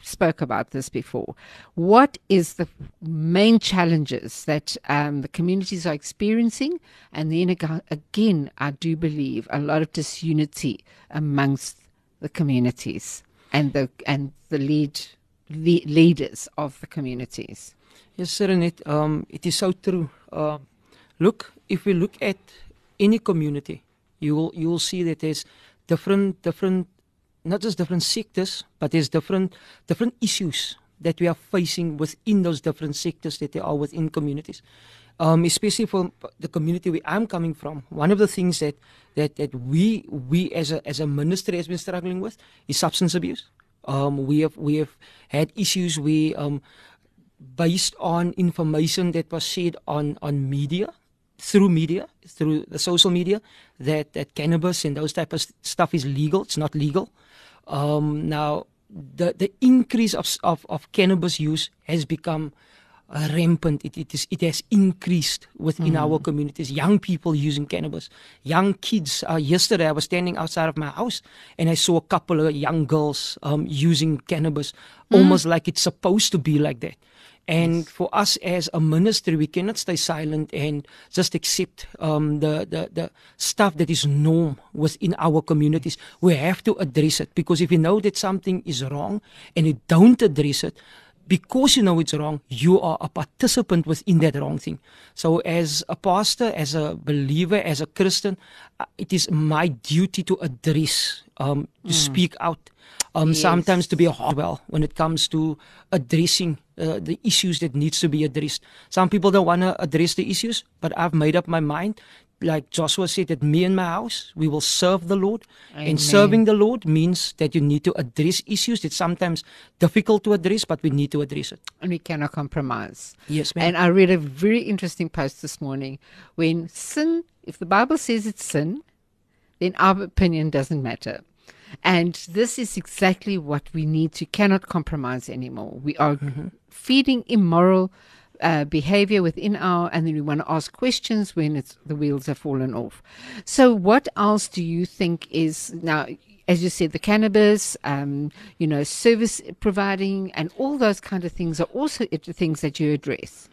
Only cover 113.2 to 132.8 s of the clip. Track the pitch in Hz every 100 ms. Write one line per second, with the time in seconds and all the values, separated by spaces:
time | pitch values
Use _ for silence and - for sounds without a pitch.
113.2 | 175 156 147 156 180 190 180 170 233 -
114.2 | - - 156 147 143 - 180 190 170 196
115.2 | 190 220 - _ - 147 151 151 151 202
116.2 | 208 226 220 214 208 247 160 156 170 180
117.2 | - - 156 165 143 147 180 - 131 -
118.2 | 156 185 - 208 - 233 156 - 170 175
119.2 | 180 160 - - - - 170 - 208 214
120.2 | 214 208 175 214 - 160 160 143 143 147
121.2 | 143 143 143 - - - 180 175 - 160
122.2 | 147 - 143 - 135 117 104 - - -
123.2 | - 151 - - 165 175 175 185 180 185
124.2 | 147 131 190 233 - 202 180 - 165 -
125.2 | 139 - 156 - 143 135 135 135 _ -
126.2 | - - 165 170 165 - - - 311 330
127.2 | 339 _ - - 170 190 254 311 - 226
128.2 | 214 - - 151 151 254 - _ _ _
129.2 | _ _ _ _ 180 - 190 190 190 -
130.2 | 185 160 156 143 135 156 123 117 - -
131.2 | - _ - - - - - 180 170 165
132.2 | - 175 233 - 233 -